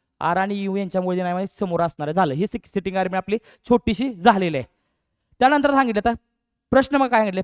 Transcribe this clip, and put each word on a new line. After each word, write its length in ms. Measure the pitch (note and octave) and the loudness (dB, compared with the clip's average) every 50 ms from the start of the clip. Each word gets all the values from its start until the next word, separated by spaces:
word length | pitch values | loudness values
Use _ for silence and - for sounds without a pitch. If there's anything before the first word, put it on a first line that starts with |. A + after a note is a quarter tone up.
| _ _ _ _ | _ _ _ _
आर 180 | - D#3 F3 F#3 | -2 0 2 2
आणि 260 | F#3+ G3+ G3+ G3+ G3 | 0 0 -2 -2 -2
यू 120 | G3 F#3+ | -2 -2
यांच्यामुळे 460 | G3+ G3+ F3+ - F#3 F3+ F3+ F#3 F3+ | -2 -4 -2 -2 -2 -2 0 -2 -2
नाही, 120 | F3+ F3+ F3 | -2 -2 -2
म्हणजे 220 | F3+ G3 G3 - - | -2 -4 -6 -4 -6
समोर 220 | G#3 F3+ E3+ E3 | -4 -2 0 0
असणार 260 | E3+ E3 - - D3 D3 | 0 -2 -2 -4 -6 -2
आहे. 60 | D#3 | 0
झालं, 200 | F#3+ F#3 D#3 C3 | 2 2 2 0
ही 140 | D3 F#3+ G#3+ | -2 -2 -4
सिक-, 200 | - A3+ - - _ | -4 -8 -12 -6 _
सिटिंग 220 | G3 E3 G3 F#3 | -6 -6 -2 -2
अरेंजमेंट 280 | F#3+ F#3 F#3 F#3 F#3+ F3+ | -2 -2 0 -2 -4 -2
आपली 140 | - G3+ A#3 - - - _ _ - | -2 -4 -4 -4 -10 -20 _ _ 2
छोटीशी 440 | A#3+ A#3+ - - A3 - B3+ C#4 A#3 | 2 2 2 0 -2 -2 -2 -4 -6
झालेली 440 | F3 E3 A#3+ G#3+ G3 F#3+ E3+ D#3 C3+ | 2 2 2 4 4 0 -2 -2 -4
आहे. 80 | A#2+ - _ _ _ _ _ _ _ _ _ _ _ _ _ _ | -6 -8 _ _ _ _ _ _ _ _ _ _ _ _ _ _
त्यानंतर 320 | B3 C4 D4 D4 C#4 D4 | 2 2 2 2 2 2
सांगितलं 380 | C#4 C4+ C4+ A#3+ A3 G#3 G#3 A#3+ | 2 2 0 0 -2 -2 -2 -2
आता 40 | A#3 - - _ _ _ _ _ _ _ _ _ | -4 -4 -8 _ _ _ _ _ _ _ _ _
प्रश्न 240 | - C4 C4+ C4+ C#4 | 2 2 2 2 2
मग 120 | C#4 C4+ B3+ | 0 2 2
काय 120 | B3 A3+ | 2 2
सांगितलं, 220 | A3 G#3 F#3 F#3+ | 2 2 -2 -4